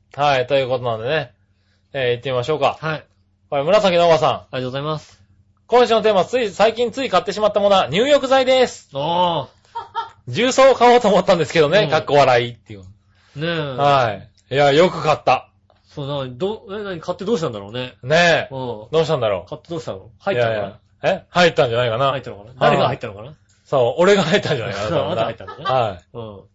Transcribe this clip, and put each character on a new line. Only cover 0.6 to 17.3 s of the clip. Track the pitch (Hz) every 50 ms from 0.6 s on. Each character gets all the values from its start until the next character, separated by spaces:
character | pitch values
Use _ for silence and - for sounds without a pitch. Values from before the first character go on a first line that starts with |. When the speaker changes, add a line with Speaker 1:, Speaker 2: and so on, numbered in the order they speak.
| 135
Speaker 1:
う | 123
こ | 131 123
と | 127
な | 120 113
ん | 110 110
で | 131
ね。 | 156 156 135 - _ _ _ _ _ _ _ _ _ _ _ _ -
え | 139
ー、 | 127 123 120
行 | 117
っ | -
て | 135
み | 127
ま | 123 120
し | 147
ょ | 156
う | 135
か。 | 139 117 101 -
Speaker 2:
は | 147 156 156
い。 | 135 - _ _ _ _ _ _ _ _ -
Speaker 1:
こ | 147
れ、 | 139 139
紫 | 160 202 220 208 190 175
の | 170 170
お | 170
ば | 160 156
さ | 151 135
ん。 |
Speaker 2:
あ | 113 90
り | - _ -
が | 131
と | 127
う |
ご | 127 127
ざ | 139
い | 143
ま | 156 156 151
す。 | - - - _ _ _ _ _ _ _ _ _ _
Speaker 1:
今 | - 233 247 240
週 | 208 226
の | 220 196
テ | 214
ー | 208
マ、 | 185 165
つ | - 233 262
い、 | 240 202
最 | 160 - 202 226 220
近 | 226 240 226
つ | - 262 269
い | 233
買 | - 175
っ | 170
て | 202 170
し | 208
ま | 214 208
っ | 208
た | 214
も | 202 202
の | 196
は | 190 143 117
入 | 143 190 247 285
浴 | 294 269 262 247
剤 | 269 269 262
で | 254 262 262 247
す。 | - - - - _ 143
Speaker 2:
あ | 139 147 165 170 175 180 175 165 147 131 - _ _ _ _ - 466 392 - - 453 453 - - _ _
ー。 | 127 120
Speaker 1:
重 | 175 240 262 262
曹 | 262 262 269
を | 240
買 | - 233 240 240
お | 240
う |
と | 240 202
思 | 202 190
っ | 185
た | 190 190
ん | 170
で | 147
す | - -
け | 165
ど | 151 143
ね、 | 175 208
Speaker 2:
う | - 147
ん。 |
Speaker 1:
か | 147 160
っ | -
こ | - 139
笑 | 143 135 131 123 120 120 120
い | 120
っ |
て | _ _ _ 107
い |
う。 | 98
Speaker 2:
ね | 92 95 - _ _ _ _ _ _ _ _
え。 | 139 156 170
Speaker 1:
は | 170 160 151 139 127 123 143 143 139 135 123 110 101 95 - - _ _ _ -
い。 | 127
い |
や、 | 143 147 143 143
よ | 156 180 180
く | - 165 139
買 | 156 143
っ | - -
た。 | 139 127 123 - _ _ _ _ _ _ _ _
Speaker 2:
そ | _ - 151 139
う、 |
な | 135 147 139 131
に、 | 127 123 123
ど、 | 180 202 220 214 - 196
え、 | 190 220 208
な | 196 180
に、 | 160
買 | - 175 180
っ | -
て | 196
ど | 190